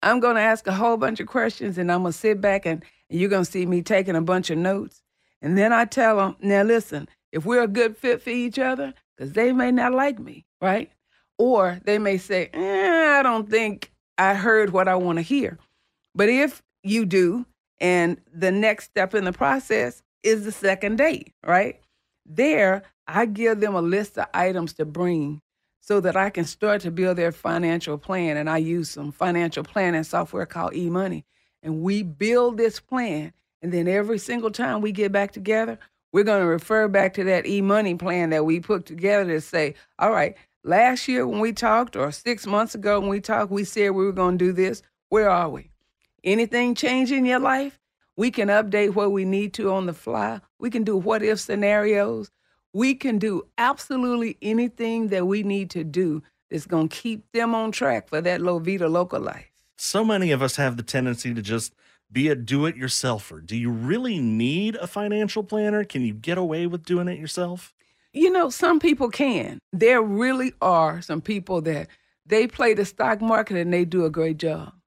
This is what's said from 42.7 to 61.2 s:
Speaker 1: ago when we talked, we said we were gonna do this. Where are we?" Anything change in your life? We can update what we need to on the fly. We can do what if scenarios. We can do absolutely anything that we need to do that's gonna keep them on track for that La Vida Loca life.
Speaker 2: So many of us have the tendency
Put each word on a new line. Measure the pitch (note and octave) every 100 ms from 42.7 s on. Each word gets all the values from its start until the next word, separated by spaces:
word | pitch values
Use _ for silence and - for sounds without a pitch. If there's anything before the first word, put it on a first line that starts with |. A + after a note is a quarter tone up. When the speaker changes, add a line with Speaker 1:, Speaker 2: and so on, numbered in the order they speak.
Speaker 1:
ago | A3 G3+ G#3
when | G3
we | G3
talked, | G3 A3 G#3
we | G3
said | G3 - G3+
we | F#3+
were | F#3+
gonna | F#3 F3+ F3+
do | F3+
this. | F3+ F#3 G#3+ _ _ _
Where | G#3 G#3+
are | F3 E3+
we?" | C3+ - _ _ _ _ _
Anything | - G#3 A3+ A#3+ A#3+
change | A#3+ - B3+ B3+
in | C4+ B3+
your | B3
life? | C4 C4 C#4 - _ _ _ -
We | A3+
can | A#3+ G3+
update | G#3 A3 G#3 G#3
what | G3 G3+
we | G3+
need | F#3+ G3 G#3
to | - G3+
on | F#3+ F#3
the |
fly. | D#3+ - G#2+ G#2+ G3 _ _
We | A#3+
can | A3+
do | G#3+ G3
what | F3+ A3
if | G#3+ A3
scenarios. | - G3+ G3+ G#3 G#3 G#3 G3+ A3+ G#3 _ _ _ _
We | F#3+ C4
can | C4+ C4+ G#3+
do | A3 F#3+ - -
absolutely | A#3+ B3+ - C4 B3 A#3+ A3+ -
anything | G#3 A3 A#3+ - A3+ A3+ A3
that | F#3+ F3+
we | G3+
need | G3+ G3+ F#3+
to | F3
do | D#3+ D3+ F3+ D3+ - _ _
that's | E3 -
gonna | E3+ D#3+
keep | - A#3 A3 -
them | A3+ A#3
on | A3+ A3
track | G#3+ C#3 A#2 -
for | D3+
that | E3+ F3
La | F3 F3
Vida | E3 G3 E3
Loca | E3+ F3+ -
life. | - - - _ _ _
Speaker 2:
So | - G3
many | A3 G#3 F3+
of | C#3
us | C3+ -
have | C#3 A#2
the |
tendency | A#2 C#3 B2+ A#2+